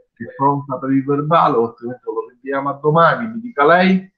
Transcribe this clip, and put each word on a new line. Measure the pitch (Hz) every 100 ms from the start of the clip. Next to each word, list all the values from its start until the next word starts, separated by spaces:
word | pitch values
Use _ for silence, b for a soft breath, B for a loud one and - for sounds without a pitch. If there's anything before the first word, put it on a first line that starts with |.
| _
è | - 117 -
pronta | 139 143 139 127
per | 131
il | 135 131
verbale | 143 151 165 147 120
o | 113
altrimenti | - 120 123 117
lo | 110 110
rinviamo | _ 135 139 139
a |
domani, | 135 151 165 165 127 113
mi | 113
dica | 120 - 143
lei. | 175 190 190 -